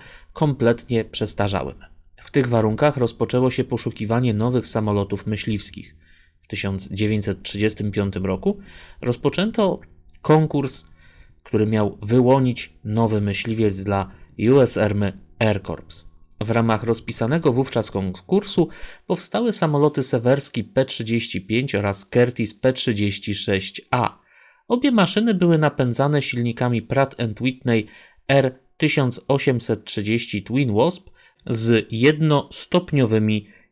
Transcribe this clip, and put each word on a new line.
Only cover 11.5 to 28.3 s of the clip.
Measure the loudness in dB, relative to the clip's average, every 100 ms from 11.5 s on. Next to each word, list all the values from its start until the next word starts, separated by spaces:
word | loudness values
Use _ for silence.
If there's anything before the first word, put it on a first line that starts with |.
| 0 2
miał | 2 0 -2
wyłonić | 0 4 6 4 2 -2 -10 _
nowy | -4 0 2 0
myśliwiec | 0 -2 -4 0 0 0
dla | -2 -2 -2 -10 -18 -2 4
U | 6
S | 4 2
Army | 0 0 -2 -4 -14 -2
Air | 0 0
Corps. | -4 -10 -12 -18 -18 -20 -20 -8
W | -2
ramach | 0 2 0
rozpisanego | 0 -2 -4 -4 -2 0 0
wówczas | 0 0 -2 -2
konkursu | -4 -6 -8 -2 -2 0 0 -2 -4 -16 -14 -8
powstały | -6 -4 -2 -2
samoloty | 0 0 2 2 0
Sewerski | -2 0 2 0 0 -6
P | -2 -2
trzydzieści | -2 -4 -2 -2 -2 -6
pięć | -4 -2 -2
oraz | -2 -2 -4 -2
Curtiss | 2 2 0 -6
P | -2 -2
trzydzieści | 0 -2 0 -2 -2 -6
sześć | -4 -2 -2 -2 -10 -4
A. | -2 -2 -6 _ _ -20 _ -4
Obie | 0 2
maszyny | 4 2 2 0
były | 2 4 4
napędzane | 4 2 0 2 2 2
silnikami | 0 -2 -2 0 0 0
Pratt | 0 0 0 -2
and | -6 -2
Whitney | -4 -2 0 0 -2 -10 -20 _
R | 0